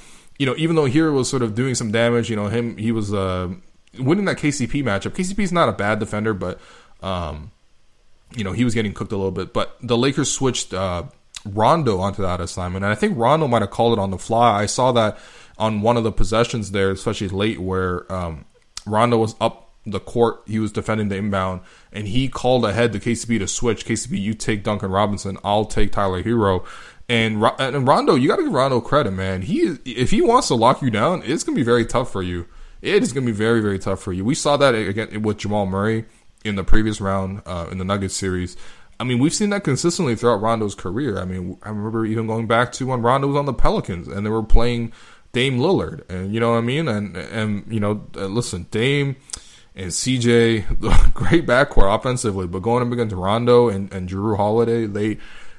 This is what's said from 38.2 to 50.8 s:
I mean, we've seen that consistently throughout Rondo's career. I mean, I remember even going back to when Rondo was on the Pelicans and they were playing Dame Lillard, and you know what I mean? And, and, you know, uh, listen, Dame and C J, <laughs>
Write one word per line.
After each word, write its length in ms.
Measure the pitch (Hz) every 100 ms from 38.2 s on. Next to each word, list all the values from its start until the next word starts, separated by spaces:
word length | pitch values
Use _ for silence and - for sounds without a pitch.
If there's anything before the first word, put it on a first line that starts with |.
| 95 90 90 - - - - -
I 40 | 123
mean, 140 | 120
we've 140 | 147
seen 160 | - 208
that 120 | 202
consistently 500 | 165 131 170 - 151 110
throughout 240 | 120 107
Rondo's 340 | 110 113 107 -
career. 440 | 92 101 143 92
I 40 |
mean, 340 | 92 92 92 -
I 60 | 104
remember 360 | 107 107 113 110
even 220 | 113 110
going 200 | 110 110
back 260 | 113 123
to 140 | - 127
when 140 | 127
Rondo 260 | 117 135 143
was 100 | 143
on 80 | 143
the 80 |
Pelicans 560 | 139 151 208 - 87 69
and 160 | 98 107
they 40 |
were 140 | 113
playing 480 | 110 - 120 120 117 - - - -
Dame 260 | 120 135 123
Lillard, 520 | 156 226 80 156 -
and 240 | 92 95
you 80 | 110
know 100 | 117
what 60 | 117
I 40 |
mean? 280 | 117 139 160
And, 260 | 104 101 87
and, 480 | 67 110 107 101 -
you 100 | 110
know, 260 | 104 107 - -
uh, 80 | 95
listen, 420 | 107 120 90 87
Dame 440 | 107 127 143 139 135 - - - - -
and 200 | - 90
C 240 | 82 127 131
J, 420 | 117 117 117 110
<laughs> 540 | - -